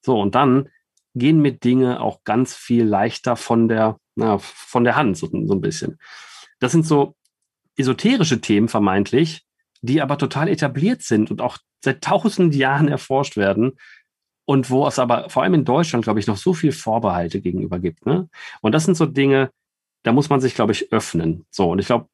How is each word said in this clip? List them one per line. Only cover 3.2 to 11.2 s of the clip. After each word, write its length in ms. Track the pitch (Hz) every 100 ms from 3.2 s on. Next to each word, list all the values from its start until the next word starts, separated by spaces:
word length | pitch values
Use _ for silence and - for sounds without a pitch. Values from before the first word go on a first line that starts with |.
| -
von 320 | 117 - 117 113
der, 300 | 110 110 104 _
na, 220 | - 113 101
von 460 | - - - 123
der 120 | 120
Hand, 220 | 120 131 85
so, 100 | 80
so 260 | 90 -
ein 80 | 98
bisschen. 360 | - - - - - - - - - _
Das 120 | 123
sind 140 | 165
so 300 | 160 147 143 _ _ _ _ _ _
esoterische 680 | - 131 120 214 262 156 123
Themen 280 | - 104 113
vermeintlich, 760 | 110 101 95 101 127 165 160 _ _ _ _
die 200 | 117 151
aber 160 | 135 143
total 300 | 135 - 160
etabliert 540 | - 143 127 185 247
sind 300 | - 107